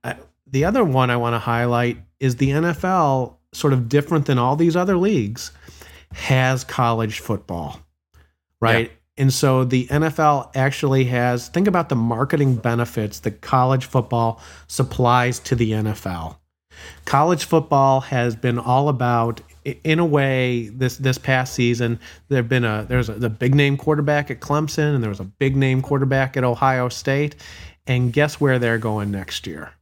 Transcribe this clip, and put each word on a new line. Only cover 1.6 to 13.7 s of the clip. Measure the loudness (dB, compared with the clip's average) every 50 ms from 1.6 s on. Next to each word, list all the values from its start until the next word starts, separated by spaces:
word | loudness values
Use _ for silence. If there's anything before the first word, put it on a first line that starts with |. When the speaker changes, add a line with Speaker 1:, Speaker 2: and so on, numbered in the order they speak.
| 0 2 2 2 0 0 -2 -6 -12 _ _ _
Speaker 1:
is | -2 -2 0
the | 0 0 0
N | 0 0 0
F | 0 -2 -2 -2
L, | 0 2 2 2 2 2 0 -2 -6 -10 _ _ _
sort | -12 0 2 2 2
of | 2 0 2
different | 0 0 2 2 0 0 2
than | 2 2
all | 2 2 2 2
these | 2 2 2 2
other | 0 0 2 0
leagues, | 2 2 2 2 0 -2 -2 -6 -10 -12 -14 -16 -20 -20 -20 -20 -20 -20 -20 -20 -20 -20 _ -16
has | -10 -2 0 2 2 2 2 0 -2 -4
college | -8 -2 0 0 0 2 0 -2 -4 -6 -8
football, | -6 -6 -6 -6 -6 -8 -8 -8 -8 -10 -12 -16 -20 _ _ _ _ _ _ _ _ _ _ _ _ _ _ _
right? | 0 2 2 2 0 -4
Speaker 2:
Yeah. | -10 _ _ _ _
Speaker 1:
And | 0 0 0 2
so | 2 2 2 4 2 2
the | 2 0 -2 0 0
N | -2 0 0
F | 0 0 2
L | 2 2 2 2 -2 -6 -4
actually | -2 -2 -2 -2 -2 -2 2 2 2 2
has, | 2 0 0 0 0 0 -2 -6
think | -4 -2 0 0
about | 2 2 0 0 0
the | -2
marketing | 0 0 0 0 0 0 0 2 2 2 2 2
benefits | 2 0 0 0 0 -2 -4 -4 -6 -6 -6 -8 -6
that | -6 -8 -8 -6
college | -4 0 2 2 4 4